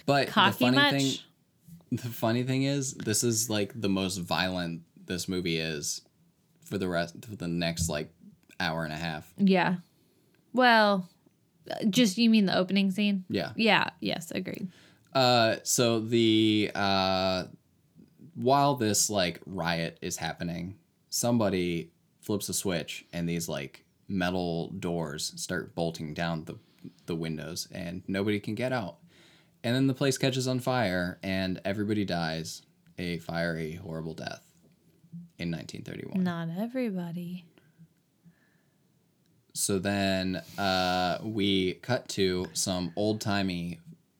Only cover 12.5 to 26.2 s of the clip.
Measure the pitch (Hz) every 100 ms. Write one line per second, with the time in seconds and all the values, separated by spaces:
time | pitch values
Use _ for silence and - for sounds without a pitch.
12.5 | 180 185 196 196 190 208 196 185 - -
13.5 | - 220 190 - - - - - - 185
14.5 | - 185 - - _ _ 135 123 123 113
15.5 | 95 - - 120 113 110 117 113 110 110
16.5 | 107 104 - 98 95 95 92 95 92 85
17.5 | - _ _ _ _ - _ - 117 120
18.5 | 139 143 131 107 98 - 104 87 82 -
19.5 | 95 82 85 82 - 87 - 80 - 87
20.5 | 85 87 101 _ _ - - 120 120 101
21.5 | 95 87 82 - _ _ _ - 104 -
22.5 | - 101 85 - - - 85 85 85 82
23.5 | 73 69 - _ _ - 95 90 90 87
24.5 | 82 - 95 90 85 78 76 - - -
25.5 | 90 101 - 85 82 78 76